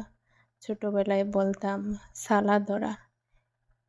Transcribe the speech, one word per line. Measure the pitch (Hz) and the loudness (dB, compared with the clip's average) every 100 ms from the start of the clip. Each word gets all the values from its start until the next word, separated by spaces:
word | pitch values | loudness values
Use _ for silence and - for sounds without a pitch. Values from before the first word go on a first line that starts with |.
| 214 _ _ _ _ _ | -8 _ _ _ _ _
ছোটবেলায় | - 208 208 202 196 196 202 | -10 -6 -2 0 2 2 2
বলতাম | 202 196 196 196 196 202 208 - - | 2 0 0 -4 -4 -4 -6 -10 -12
সালা | - 208 208 208 | 0 2 4 2
ধরা। | 202 208 220 208 _ _ _ _ _ _ _ _ | 2 -2 -2 -6 _ _ _ _ _ _ _ _